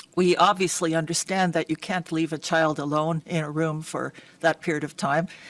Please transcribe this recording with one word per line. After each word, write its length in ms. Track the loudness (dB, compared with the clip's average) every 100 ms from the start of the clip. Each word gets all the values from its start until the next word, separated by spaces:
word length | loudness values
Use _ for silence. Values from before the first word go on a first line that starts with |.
| -4 2
we 200 | 4 6
obviously 580 | 4 4 0 0 0 0
understand 580 | 0 -2 -2 0 2
that 160 | 0 -2
you 60 | -4
can't 340 | -4 -6 -2
leave 200 | -2 -2
a 60 | -4
child 420 | 0 2 2 0
alone 420 | -2 0 0 -2 -2
in 180 | -4
a 80 | -2
room 300 | -2 -2 -2
for 320 | -6 -6 -6 -10 -20 -2
that 220 | 0 0
period 220 | -2 -4
of 120 | -4 -4
time. 320 | 0 0 -2 -6 -20